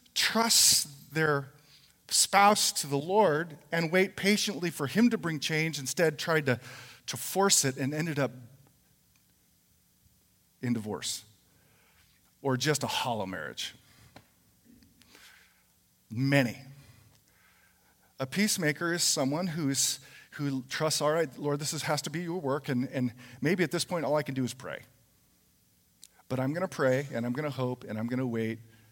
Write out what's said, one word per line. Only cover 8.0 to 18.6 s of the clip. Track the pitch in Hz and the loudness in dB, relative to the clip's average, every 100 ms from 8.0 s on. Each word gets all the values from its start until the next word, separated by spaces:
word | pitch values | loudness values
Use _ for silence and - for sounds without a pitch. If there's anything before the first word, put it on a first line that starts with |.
| 165 147 | -2 0
up | 131 - - - - _ _ _ _ _ _ _ _ _ _ _ _ _ _ _ _ _ _ _ | -2 -4 -20 -20 -20 _ _ _ _ _ _ _ _ _ _ _ _ _ _ _ _ _ _ _
in | 123 | -4
divorce | 117 107 87 - - - _ _ _ _ _ _ _ _ _ _ _ | -2 -4 -6 -6 -8 -12 _ _ _ _ _ _ _ _ _ _ _
or | 135 127 | -2 0
just | 147 147 | 2 0
a | 117 | -2
hollow | - 127 113 95 | -2 -2 -2 -4
marriage? | 87 73 - - - _ - - - _ _ _ _ _ - - _ - - - - - _ _ _ _ _ - | -6 -10 -10 -12 -12 _ -20 -20 -20 _ _ _ _ _ -20 -20 _ -20 -20 -20 -20 -20 _ _ _ _ _ -12
Many. | 110 135 139 123 101 - - - - - _ _ _ _ _ _ _ _ _ _ - | -2 2 4 4 0 -14 -20 -20 -20 -20 _ _ _ _ _ _ _ _ _ _ -8
A | 131 | -6
peacemaker | 180 208 - | 0 0 2